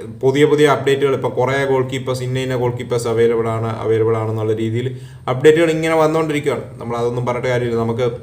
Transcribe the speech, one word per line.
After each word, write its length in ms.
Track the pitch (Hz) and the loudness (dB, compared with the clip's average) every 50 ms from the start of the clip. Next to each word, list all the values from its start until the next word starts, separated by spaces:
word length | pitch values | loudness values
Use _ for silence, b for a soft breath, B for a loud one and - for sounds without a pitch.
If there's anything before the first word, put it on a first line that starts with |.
| - 113 110 - 131 | -14 -14 -8 -2 0
പുതിയ 220 | 135 127 143 147 | 2 4 4 4
പുതിയ 240 | 151 147 147 151 143 | 4 6 4 4 4
അപ്ഡേറ്റുകൾ, 460 | 135 127 131 139 139 131 143 139 131 | 4 2 2 0 0 2 2 0 0
ഇപ്പം 160 | 120 - 123 | 0 -2 -4
കുറേ 340 | - 123 127 127 135 139 139 | -2 0 0 0 0 0 0
ഗോൾ 240 | 135 135 131 127 127 | 0 2 0 0 -2
കീപ്പേഴ്സ്, 340 | 135 131 - 127 127 117 127 | -4 -6 -4 -4 -4 -4 -4
ഇന്ന 160 | 123 127 131 | -4 -4 -4
ഇന്ന 180 | 131 131 131 | -4 -2 -2
ഗോൾ 140 | 120 123 123 | -2 -2 -2
കീപ്പേഴ്സ് 380 | 123 123 123 - 127 117 120 120 | -2 -4 -4 -4 -2 -2 0 0
അവൈലബിൾ 400 | 113 113 117 117 117 113 113 113 | 2 4 4 4 4 2 0 -2
ആണ്, 280 | 113 113 113 113 113 | -2 -2 -4 -4 -6
അവൈലബിൾ 400 | 113 110 107 113 110 110 113 113 | -4 -2 0 2 2 2 2 2
ആണെന്നുള്ള 360 | 110 110 110 110 110 107 110 110 | 0 -2 -2 -4 -2 -2 -2 -2
രീതിയിൽ 480 | 110 113 113 110 120 123 131 123 B B B B B B 123 | -2 -2 -2 -2 -2 -4 -4 -8 B B B B B B -4
അപ്ഡേറ്റുകൾ 400 | 127 127 147 156 156 165 170 165 | -2 4 6 6 6 6 4 2
ഇങ്ങനെ 240 | 160 160 160 160 160 | 2 0 0 0 2
വന്നുകൊണ്ടിരിക്കുകയാണ്. 840 | 160 156 156 156 160 160 151 147 147 143 143 123 113 - - - - | 2 2 2 2 0 0 0 -2 -2 0 -2 -2 -2 -6 -10 -14 -12
നമ്മൾ 160 | 113 117 120 | -8 -6 -4
അതൊന്നും 300 | 120 117 120 120 123 120 | -2 -2 -2 -2 -2 -2
പറഞ്ഞിട്ട് 220 | 123 120 120 117 131 | -2 -4 -2 -2 -2
കാര്യമില്ല. 320 | 123 120 123 120 113 117 | 0 0 0 -2 -2 -2
നമുക്ക് 300 | 113 113 113 117 123 120 - - | -2 -2 -2 0 -2 -2 -2 -4